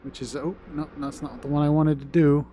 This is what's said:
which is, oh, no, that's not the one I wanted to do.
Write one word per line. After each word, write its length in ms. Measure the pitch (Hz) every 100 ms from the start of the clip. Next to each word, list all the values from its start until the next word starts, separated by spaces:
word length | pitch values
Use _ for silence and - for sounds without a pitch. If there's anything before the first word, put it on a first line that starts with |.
which 180 | 135 -
is, 160 | 123 135
oh, 180 | 151 202 -
no, 140 | 147 151 -
that's 220 | 143 139
not 200 | 147 123
the 80 | 143
one 140 | 147
I 60 | 147
wanted 300 | 151 156 147
to 60 | 139
do. 420 | 170 147 147 147